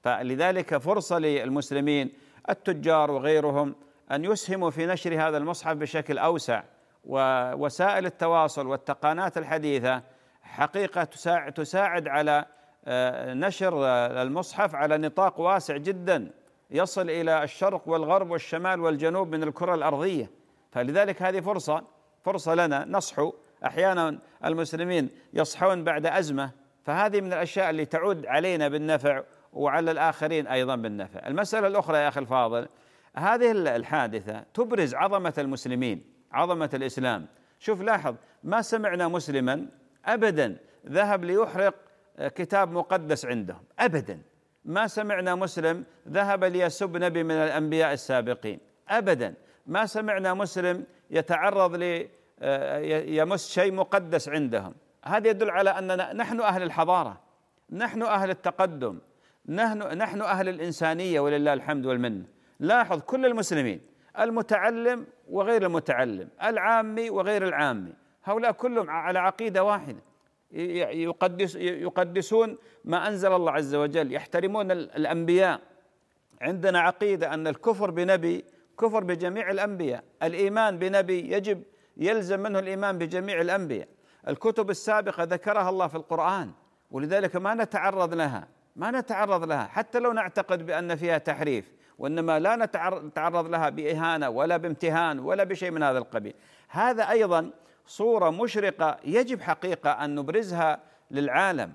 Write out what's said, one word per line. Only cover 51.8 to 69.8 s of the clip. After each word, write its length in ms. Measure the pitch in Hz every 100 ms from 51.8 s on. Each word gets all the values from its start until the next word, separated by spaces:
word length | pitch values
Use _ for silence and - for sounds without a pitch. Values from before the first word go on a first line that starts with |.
| 175 170 - _ _ _
آه، 380 | - 139 139 143
ي-، 380 | 151 156 151 156
يمس 340 | 156 190 -
شيء 220 | - 196
مقدس 560 | 190 185 196 175 160 143
عندهم. 460 | 151 139 113 95 - _ _
هذا 240 | - 202 220
يدل 220 | 202 208
على 200 | 180 196
أننا 420 | 185 185 185 185
نحن 280 | 196 233 233
أهل 220 | 214 185
الحضارة، 580 | 180 165 165 180 139 95 _ _ _ _ _
نحن 320 | 180 226 208
أهل 280 | 226 208 190
التقدم، 680 | 185 180 175 185 156 123 87 _ _ _ _ -
نحن، 500 | 170 226 214 208 160
نحن 240 | 214 202
أهل 260 | 208 190 185
الإنسانية 720 | 151 170 156 160 160 185 160
ولله 320 | 143 147 147
الحمد 340 | 139 131 147 131
والمنة. 380 | 127 120 104 87 _ _ _
لاحظ 400 | 156 233 180 170
كل 260 | - 262 262
المسلمين، 540 | 233 202 156 127 90 - _ _ -
المتعلم 880 | 233 226 226 214 202 233 233 247 - _ -
وغير 360 | 180 196 233 185
المتعلم، 640 | 170 - 127 127 98 90 _
العامي 680 | 202 220 190 226 220 214 226
وغير 380 | 196 190 208 190
العامي، 440 | 147 147 113 90 - _ _
هؤلاء 280 | - 214 233
كلهم 380 | - 247 233 170
ع-، 20 |
على 260 | 160 165 185
عقيدة 460 | 185 190 226 190
واحدة، 340 | 196 208